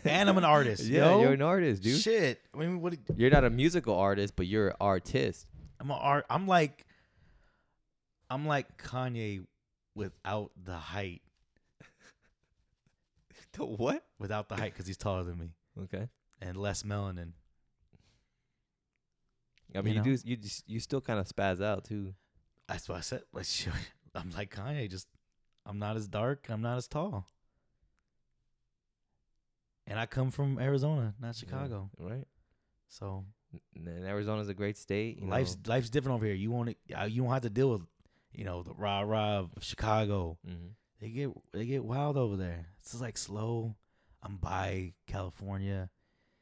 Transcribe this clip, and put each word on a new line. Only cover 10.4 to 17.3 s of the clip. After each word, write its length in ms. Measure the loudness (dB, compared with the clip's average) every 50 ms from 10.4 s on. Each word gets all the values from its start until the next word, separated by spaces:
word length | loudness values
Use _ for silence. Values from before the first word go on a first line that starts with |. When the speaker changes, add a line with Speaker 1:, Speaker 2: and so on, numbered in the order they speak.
| -4 -6 -10 -14
Speaker 1:
the 140 | -12 -10 -10
height. 460 | -10 -8 -8 -6 -6 -6 -6 -8 -12 -16 _ _ _ _ _ _ _ _ _ _ _
Speaker 2:
<laughs> 40 | -20 -20 _ _ -20 -20 _ _ _ _ _ _ _ _ _ _ _ _ _ _ _ _ _ _ _ _ _ _ _ _ -20 -20 -20 -18 -10
The 100 | -8 -8
what? 380 | -6 -4 0 0 0 0 -2 -4 _ _ -12
Speaker 1:
Without 300 | -8 -6 -4 -6 -6 -6
the 80 | -4 -4
height, 180 | -4 -4 -6
'cause 100 | -8 -10
he's 120 | -10 -10 -4
taller 260 | -2 -2 -2 0 -2
than 160 | -4 -6 -8
me. 120 | -8 -10 -12 -16 _ _ _ -14 -12
Speaker 2:
Okay. 260 | -10 -8 -8 -8 -10 -12 _ _ _ _ _
Speaker 1:
And 160 | -12 -10 -8 -4
less 260 | -4 -4 -4 -4 -4
melanin. 480 | -4 -4 -4 -4 -4 -6 -8 -10 -12